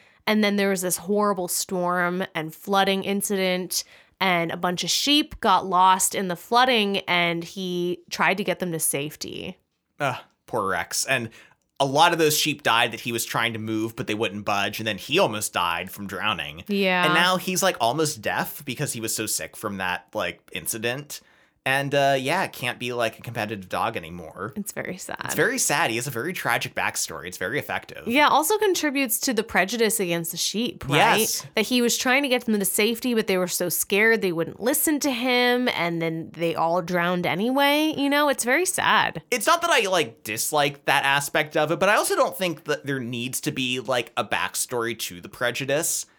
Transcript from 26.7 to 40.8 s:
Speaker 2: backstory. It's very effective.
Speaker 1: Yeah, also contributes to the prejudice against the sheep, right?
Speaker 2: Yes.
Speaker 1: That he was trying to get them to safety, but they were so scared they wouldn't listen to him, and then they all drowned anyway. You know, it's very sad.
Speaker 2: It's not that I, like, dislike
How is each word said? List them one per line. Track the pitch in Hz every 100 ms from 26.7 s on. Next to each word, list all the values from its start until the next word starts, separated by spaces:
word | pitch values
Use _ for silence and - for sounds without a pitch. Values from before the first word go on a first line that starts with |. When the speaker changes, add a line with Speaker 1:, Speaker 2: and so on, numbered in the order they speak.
| -
Speaker 2:
backstory. | 98 - - 80 87
It's | -
very | 92 139
effective. | - 95 - - 78
Speaker 1:
Yeah, | 254 285
also | 247 311 415
contributes | 415 339 302 277 262 -
to | -
the | 220
prejudice | 220 196 190 226 226 214
against | 180 170 165
the | 170
sheep, | - 196 240 - 127
right? | 151 220 208
Speaker 2:
Yes. | 220 - - -
Speaker 1:
That | 214
he | 247
was | 240 -
trying | 262 262
to | 285
get | 247 247
them | 214
to | 190
safety, | - 214 226 254 226
but | 214
they | 185
were | 180
so | - 180
scared | - - 202 220 226
they | 190
wouldn't | 165 160 -
listen | 226 294 - 294
to | 294
him, | 240 254 247 247 247 247
and | - 170 170
then | 165 165 156 151
they | 170
all | - 165 175
drowned | 175 180 170 180 170
anyway. | 156 226 262 285 294 311 285
You | 277
know, | 285 294
it's | -
very | 233 285 370
sad. | - 147 214 - - -
Speaker 2:
It's | 247 254
not | 339
that | 339
I, | 294 196
like, | 180 135 -
dislike | - 113 - 151 147 147